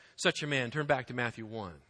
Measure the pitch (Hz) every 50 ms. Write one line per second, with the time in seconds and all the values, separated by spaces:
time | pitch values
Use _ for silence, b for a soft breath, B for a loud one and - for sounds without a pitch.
0 | b b b b - 180 160 - 160 147 143 135 127 120 - 151 151 143 147 127
1 | 127 - 127 127 123 117 110 - 113 107 110 113 104 90 80 71 _